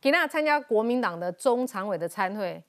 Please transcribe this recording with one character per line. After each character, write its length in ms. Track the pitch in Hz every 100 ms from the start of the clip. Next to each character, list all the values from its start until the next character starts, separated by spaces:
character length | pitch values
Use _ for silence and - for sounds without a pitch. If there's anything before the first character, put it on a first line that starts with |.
今 120 | 269
仔 160 | 320 320
参 160 | 320
加 160 | 302 294
国 200 | 262 214
民 200 | 226 247
党 180 | 226 170
的 140 | 175
中 340 | 175 269 240 247
常 220 | 202 202
委 100 | 175
的 100 | 170
参 240 | - 190 208
会 260 | 190 165